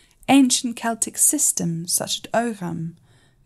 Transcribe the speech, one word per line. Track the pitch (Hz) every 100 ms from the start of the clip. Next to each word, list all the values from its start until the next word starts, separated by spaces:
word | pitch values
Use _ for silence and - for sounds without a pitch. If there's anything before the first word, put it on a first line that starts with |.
| _ _ -
ancient | 277 254 - 240 233
Celtic | 233 226 - -
systems | - 302 - - 170 165 180
such | - - -
as | -
Ogham, | 220 233 208 175 165 165 - _ _ _ _